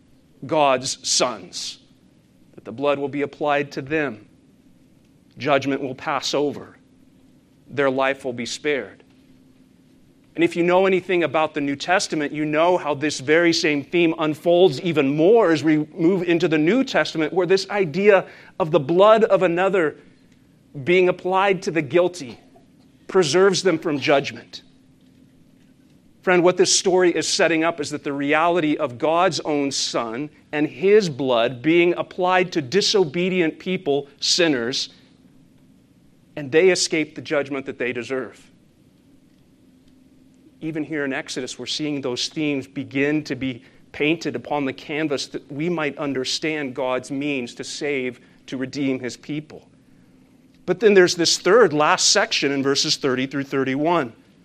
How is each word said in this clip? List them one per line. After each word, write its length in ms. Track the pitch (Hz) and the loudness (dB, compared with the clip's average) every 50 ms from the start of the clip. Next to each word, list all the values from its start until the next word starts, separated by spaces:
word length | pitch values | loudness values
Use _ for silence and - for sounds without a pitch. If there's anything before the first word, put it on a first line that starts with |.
| _ _ _ _ _ _ _ _ - | _ _ _ _ _ _ _ _ -8
God's 600 | 131 156 156 147 139 131 127 131 135 - - - | -4 0 2 4 4 2 2 -2 -6 -8 -8 -6
sons, 760 | - - - - 123 117 101 85 87 - - - - - - _ _ _ _ _ _ _ _ _ _ _ _ _ _ _ | -4 0 0 0 -2 -2 -8 -14 -14 -14 -12 -12 -12 -14 -16 _ _ _ _ _ _ _ _ _ _ _ _ _ _ _
that 80 | - - | -18 -16
the 80 | 101 | -14
blood 280 | 107 120 143 143 143 139 | -8 -4 -2 0 0 0
will 100 | 143 139 | -2 -4
be 140 | 127 143 143 | -4 -6 -6
applied 480 | 139 - - 156 147 143 143 147 139 - | -6 -6 -6 -2 -2 0 -2 -2 -4 -8
to 80 | 160 | -12
them. 460 | 139 131 156 160 147 135 110 107 - - _ _ _ _ _ _ _ _ _ _ _ _ _ _ _ _ _ _ _ _ _ - | -8 -4 -4 -4 -4 -4 -6 -10 -16 -20 _ _ _ _ _ _ _ _ _ _ _ _ _ _ _ _ _ _ _ _ _ -8
Judgment 440 | 120 147 143 139 135 143 135 135 | -2 0 0 0 0 -2 -4 -4
will 140 | 143 127 131 | -4 -8 -10
pass 380 | - - 160 147 131 - - - | -8 -6 -4 -4 -4 -4 -2 -2
over. 440 | 143 147 143 120 104 92 - - _ _ _ _ _ _ _ _ _ _ _ _ _ _ _ _ _ _ - | -2 -2 -2 -4 -8 -12 -16 -20 _ _ _ _ _ _ _ _ _ _ _ _ _ _ _ _ _ _ -8
Their 200 | - 131 143 139 | -4 0 0 0
life 340 | 131 131 135 135 135 135 - | 0 0 0 0 -2 -4 -6
will 100 | 131 120 | -8 -8
be 120 | 120 120 | -8 -8
spared. 580 | 117 - - - 151 147 131 107 92 - - _ _ _ _ _ _ - _ _ _ _ _ _ _ _ _ _ _ _ _ _ _ _ _ _ _ _ | -10 -10 -6 -4 -4 -4 -4 -6 -10 -14 -20 _ _ _ _ _ _ -20 _ _ _ _ _ _ _ _ _ _ _ _ _ _ _ _ _ _ _ _
And 80 | 156 170 | 0 0
if 120 | 165 - | 0 0
you 80 | 175 170 | 0 0
know 220 | 175 175 185 190 | 2 4 4 4
anything 380 | 190 190 180 180 - 185 175 165 | 4 2 0 0 0 0 0 0
about 300 | 143 127 160 156 151 - | 0 0 0 -2 0 -2
the 60 | 156 | -4
New 160 | 143 143 139 | -4 -4 -4
Testament, 560 | 139 - - 180 202 - - 185 160 147 139 | -4 -2 0 0 0 0 -2 -4 -4 -4 -4
you 140 | 143 147 151 | -4 -4 -4
know 320 | 151 151 151 160 175 185 170 | -2 0 2 2 2 2 0
how 160 | - 147 151 | -2 -4 -4
this 260 | 135 143 151 139 - | -2 -4 -4 -4 -4
very 320 | 135 135 151 170 175 170 | 0 2 2 4 4 4
same 320 | 165 - - 160 147 143 135 | 2 2 0 0 0 -2 -4
theme 320 | - - 175 175 160 160 - | -2 0 0 2 2 0 0
unfolds 600 | 160 156 151 147 - 170 175 175 185 185 143 131 | -2 -2 -4 -2 0 2 4 6 6 4 4 0
even 320 | - 175 160 151 139 135 143 | -2 0 0 2 2 2 2
more 380 | 151 156 185 233 233 214 170 | 4 4 6 6 6 6 4
as 140 | 165 147 131 | 2 2 2
we 140 | 160 156 151 151 151 | 2 2 2 0 -4
move 360 | - - 160 165 202 180 180 | -4 0 0 2 2 2 0
into 240 | 175 170 165 180 170 | 0 0 2 2 2
the 100 | 156 156 | 2 2
New 280 | 151 165 214 262 262 | 2 2 2 2 0
Testament, 480 | 262 - 175 151 - - 165 156 151 - | 0 0 0 0 0 -2 -4 -4 -2 0
where 140 | 185 180 165 | -2 2 2
this 220 | 190 190 190 - | 2 0 0 -2
idea 560 | 202 208 196 156 139 185 196 208 202 185 - - - - - - - - | -4 -2 -2 -2 -2 2 4 6 6 6 4 -2 -10 -20 -20 -14 -6 -4
of 140 | 190 156 | -2 0
the 80 | 156 165 | 2 0
blood 460 | 139 131 170 180 196 214 220 226 220 | 0 2 4 6 6 8 8 6 6
of 180 | 220 196 180 185 | 4 4 4 2
another 540 | 175 - 175 185 196 185 196 165 147 - - - - _ _ _ _ _ _ _ _ _ _ _ _ - 143 131 | 2 2 0 0 0 2 0 0 0 -4 -8 -14 -20 _ _ _ _ _ _ _ _ _ _ _ _ -14 -8 -2
being 260 | 143 180 185 185 180 | 2 4 4 4 4
applied 540 | 180 180 - 185 185 190 196 202 196 170 - | 2 -2 -4 -2 0 2 2 2 0 0 -2
to 80 | 208 | -4
the 100 | 156 165 | -4 -4
guilty 580 | 156 127 135 175 180 175 180 - 139 120 101 - - _ - - - _ _ _ _ _ _ _ _ - | -4 0 2 2 2 2 0 -6 -12 -14 -16 -18 -20 _ -20 -20 -20 _ _ _ _ _ _ _ _ -2
preserves 560 | - 190 175 143 139 180 190 202 185 - - | 0 2 2 4 4 4 4 4 4 2 2
them 160 | 185 165 160 | 0 0 0
from 200 | - 175 147 139 | -2 -4 -4 -2
judgment. 640 | 120 156 147 139 143 - - - - - - - - - _ _ _ _ _ _ _ _ _ _ - _ _ _ _ _ _ _ _ _ _ _ _ _ _ _ _ _ _ _ | 0 2 2 2 2 -2 -8 -14 -18 -20 -20 -20 -20 -20 _ _ _ _ _ _ _ _ _ _ -20 _ _ _ _ _ _ _ _ _ _ _ _ _ _ _ _ _ _ _
Friend, 220 | - 190 180 180 165 | 0 2 4 6 6
what 140 | 180 180 180 | 4 4 4
this 200 | 185 - - - | 2 2 2 0
story 380 | - 196 175 185 185 175 165 | 0 2 2 4 4 2 2
is 120 | 160 151 - | 0 -2 -2
setting 360 | - - 185 160 165 160 160 | 0 2 2 2 2 2 0
up 160 | 170 165 - | 0 -2 -4
is 100 | 147 123 | -6 -8
that 140 | 143 143 - | -8 -8 -8
the 100 | 151 139 | -6 -6
reality 640 | 139 143 143 147 151 165 175 175 180 160 151 147 - | -4 -2 0 2 2 2 2 2 0 0 0 0 -2
of 200 | 156 135 123 117 | -2 -6 -4 -2
God's 420 | 156 151 160 170 180 190 151 143 | -2 0 2 2 2 2 0 -2
own 320 | - - 151 143 143 139 | -4 -2 -2 -2 -2 -2
Son 580 | 139 - - - - 151 120 113 110 123 151 147 - _ _ _ | -4 -4 -6 -4 -4 -4 -4 -4 -6 -8 -10 -10 -14 _ _ _
and 160 | - 151 151 151 | -4 -2 -2 -4
his 420 | - - 175 196 208 220 208 170 | -4 -2 2 4 4 4 4 2
blood 520 | 139 120 143 131 123 113 113 127 135 120 | -2 -4 0 2 2 2 2 2 -2 -2
being 320 | 123 156 165 175 175 175 170 | 0 2 4 4 4 4 2
applied 560 | - 156 - - - 180 180 185 185 185 175 | 0 -4 -8 -6 -2 0 2 2 2 2 0
to 100 | - 180 | -2 -4
disobedient 960 | 143 123 127 196 202 - - 208 185 151 131 175 175 190 185 185 170 156 151 - | -4 0 0 0 0 2 2 2 0 0 0 -2 -2 0 0 0 0 0 -2 -4
people, 500 | - 185 185 185 185 147 139 143 139 - - _ | -6 -6 -6 -4 -2 -2 -2 -2 -4 -6 -10 _
sinners, 680 | - - - - 170 165 143 123 117 120 135 - - - - - _ _ _ _ _ _ _ _ _ _ _ _ _ _ _ _ _ _ _ _ _ _ _ _ _ _ _ | -2 -2 2 2 2 2 2 0 -2 -4 -4 -6 -8 -8 -12 -20 _ _ _ _ _ _ _ _ _ _ _ _ _ _ _ _ _ _ _ _ _ _ _ _ _ _ _
and 160 | 151 147 131 | -12 -8 2
they 180 | 131 160 180 190 | 4 6 6 6
escape 460 | 180 175 - - 185 160 151 151 - | 4 4 0 0 -2 -2 -2 -4 -8
the 60 | - | -12
judgment 440 | 127 - 156 143 139 135 143 135 135 | -8 -4 -2 -2 -2 -2 -6 -8 -8
that 140 | - 127 - | -8 -8 -4
they 140 | 127 120 123 | -4 -4 -4
deserve. 580 | 120 117 117 135 127 110 98 - - - - _ _ _ _ _ _ _ _ _ _ _ _ _ _ _ _ _ _ _ _ _ _ _ _ _ _ _ _ _ _ _ _ _ _ _ _ _ _ _ - _ _ | -4 -6 -4 -6 -6 -6 -8 -12 -18 -20 -20 _ _ _ _ _ _ _ _ _ _ _ _ _ _ _ _ _ _ _ _ _ _ _ _ _ _ _ _ _ _ _ _ _ _ _ _ _ _ _ -20 _ _
Even 220 | - 160 156 160 147 | -12 -8 -8 -8 -8
here 220 | 123 160 151 143 | -6 -6 -4 -4
in 80 | 139 131 | -4 -4
Exodus, 440 | 143 160 - - 151 127 123 - - | -6 -8 -8 -8 -8 -8 -10 -10 -12
we're 80 | 123 | -10
seeing 360 | - - - 151 147 147 139 | -10 -8 -6 -6 -6 -6 -6
those 260 | 135 131 123 120 - - | -6 -6 -6 -6 -6 -6
themes 400 | - 160 151 147 143 135 131 - | -6 -4 -2 -2 -2 -4 -6 -8
begin 560 | - - 135 110 117 135 139 143 151 151 147 | -10 -12 -10 -6 -2 -2 0 0 0 -2 -4
to 120 | - 147 | -6 -8
be 280 | 123 131 131 123 - - - - - _ _ | -6 -6 -8 -8 -10 -14 -20 -20 -20 _ _
painted 440 | - - 143 151 165 165 - 156 120 | -6 -2 0 0 0 0 -4 -6 -8
upon 300 | - 120 - 147 147 143 | -8 -8 -6 -4 -4 -4
the 80 | 131 131 | -4 -6
canvas 540 | - - - 156 147 160 151 143 123 - - | -8 -10 -8 -6 -4 -4 -2 -4 -4 -6 -8
that 220 | - - - - | -12 -14 -14 -12
we 180 | 143 135 156 175 | -10 -6 -4 -4
might 280 | 180 160 156 143 135 - | -4 -2 -4 -6 -6 -6
understand 800 | 156 139 135 131 127 - - - - 156 156 151 147 131 127 | -6 -6 -4 -4 -4 -4 -6 -4 -4 -4 -4 -4 -6 -8 -6
God's 340 | 143 131 127 127 127 120 - | -6 -4 -4 -4 -4 -4 -6
means 460 | 147 135 143 147 143 131 120 117 - | -8 -6 -4 -4 -4 -4 -6 -8 -10
to 80 | - 131 | -14 -14
save, 560 | - - - 160 143 147 135 127 127 120 - - _ _ _ _ - | -12 -10 -8 -6 -4 -4 -4 -4 -6 -8 -10 -18 _ _ _ _ -12
to 100 | 147 127 | -8 -8
redeem 420 | 131 127 127 143 143 135 131 127 | -8 -8 -6 -4 -4 -2 -2 -4
his 160 | 127 120 113 | -6 -10 -10
people. 520 | - - - 147 151 151 - 107 82 - _ _ _ _ _ _ _ _ _ _ _ _ _ _ _ _ _ _ _ _ | -12 -12 -10 -10 -10 -10 -12 -18 -20 -20 _ _ _ _ _ _ _ _ _ _ _ _ _ _ _ _ _ _ _ _
But 160 | - 180 180 | -6 -4 2
then 120 | 240 208 208 | 4 6 8
there's 220 | 190 180 165 - | 8 6 6 4
this 220 | 170 165 - - - | 0 0 0 0 0
third, 340 | - 175 196 247 226 175 143 | 2 4 6 6 6 6 4
last 360 | 147 151 156 185 175 - - | 2 2 2 2 2 2 2
section 420 | - 208 214 233 - - 160 139 | 2 2 2 0 -2 -2 -2 0
in 100 | 139 139 | 0 0
verses 360 | 131 139 135 131 - 156 147 - | 0 0 0 0 0 -2 -2 -2
thirty 280 | - 139 127 127 131 | -2 -2 -2 -2 -4
through 200 | 131 - 143 135 | -4 -6 -8 -6
thirty-one. 680 | 135 - 139 135 131 131 139 147 165 175 170 139 120 - - _ _ _ _ _ | -4 -4 -4 -2 -2 -2 -2 0 0 0 0 0 -2 -8 -14 _ _ _ _ _